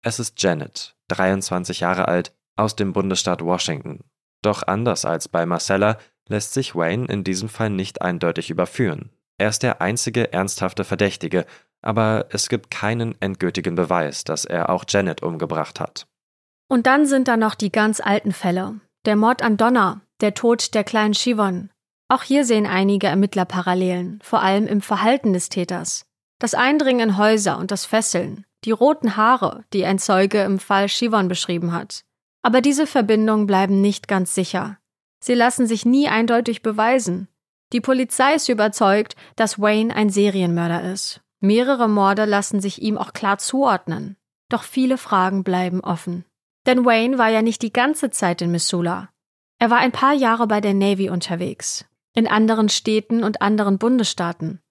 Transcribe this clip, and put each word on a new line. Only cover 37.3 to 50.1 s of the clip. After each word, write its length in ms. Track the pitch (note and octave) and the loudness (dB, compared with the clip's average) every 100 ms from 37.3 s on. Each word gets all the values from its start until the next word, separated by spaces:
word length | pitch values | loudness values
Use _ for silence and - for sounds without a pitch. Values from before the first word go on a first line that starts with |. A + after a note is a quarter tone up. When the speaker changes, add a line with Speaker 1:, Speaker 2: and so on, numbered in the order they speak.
| _ _ _ _ | _ _ _ _
Speaker 2:
Die 80 | A#3+ | -4
Polizei 540 | A#3+ C4 B3+ - B3+ | 0 0 0 2 2
ist 140 | D4+ - | 2 0
überzeugt, 680 | A3 G#3+ - G3 G3+ A3 - - - | 2 0 2 2 4 0 -8 -20 -2
dass 220 | A3 - | -2 2
Wayne 360 | G#3 G#3+ A3+ | 2 2 0
ein 160 | - G#3+ | 2 0
Serienmörder 840 | G3 G3+ F#3+ F3 E3+ E3+ E3+ F3+ | 4 2 2 0 0 0 -2 -4
ist. 280 | F#3+ - - _ _ | -6 -8 -10 _ _
Mehrere 480 | G3 A3 B3 C4+ A3+ | 2 4 4 2 2
Morde 360 | G#3 G3 G3+ | 4 2 2
lassen 360 | G#3+ G3+ G3 G#3 | 2 0 0 -4
sich 200 | G3 - | -4 -4
ihm 160 | A3 G#3+ | -4 -2
auch 140 | - | -6
klar 260 | - G3+ G3+ | -4 -2 -2
zuordnen. 760 | - C4+ C#4 F#3+ - D#3 C#3+ G3 _ _ _ | -2 0 2 0 -2 -8 -8 -14 _ _ _
Doch 120 | A#3 | -6
viele 360 | - - B3+ C4 | -4 -2 0 0
Fragen 460 | - G3 F#3 G3 | 0 0 2 0
bleiben 360 | F#3+ F3+ F3+ F3+ | 0 0 0 -4
offen. 440 | - E3+ - F3 - _ _ _ - | -4 -6 -6 -10 -12 _ _ _ 2
Denn 180 | B3+ | 4
Wayne 340 | B3 A3+ A#3 C4 | 4 4 2 2
war 100 | A3+ | 2
ja 140 | A3 | 4
nicht 200 | A3+ A3 | 2 0
die 100 | A3+ | -2
ganze 380 | B3 C4 D4+ C4+ | 0 0 0 -2
Zeit 300 | - F#3 F3 | 0 -2 0
in 100 | E3+ | -2
Missoula. 600 | E3+ E3 F3+ E3+ F#3 F#3+ _ _ _ _ _ | 0 -2 -2 -2 -6 -10 _ _ _ _ _
Er 120 | A#3 | 2
war 80 | A#3+ | 4
ein 140 | B3+ | 2
paar 220 | - C4+ | 2 2